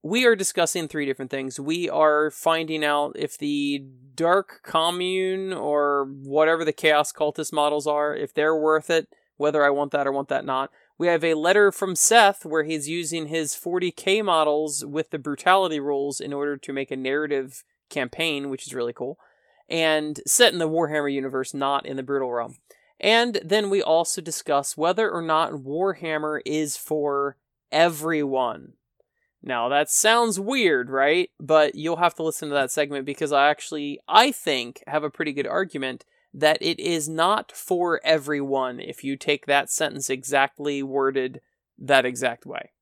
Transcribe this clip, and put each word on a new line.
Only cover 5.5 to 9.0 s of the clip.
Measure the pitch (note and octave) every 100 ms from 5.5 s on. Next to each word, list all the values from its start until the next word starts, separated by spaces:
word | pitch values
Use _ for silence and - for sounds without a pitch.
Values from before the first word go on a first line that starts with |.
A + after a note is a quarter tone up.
or | F3+ C3+ D3 D3 C#3+ C3+
whatever | C#3 C3+ C#3+ D#3 E3
the | D#3+
Chaos | - D#3 D3 D3
Cultist | - D3+ D3 D3+
models | D3+ D3 D3 D3
are, | D3 D3 D3
if | C#3+
they're | - D3+ D#3+
worth | D#3 D#3 -
it, | E3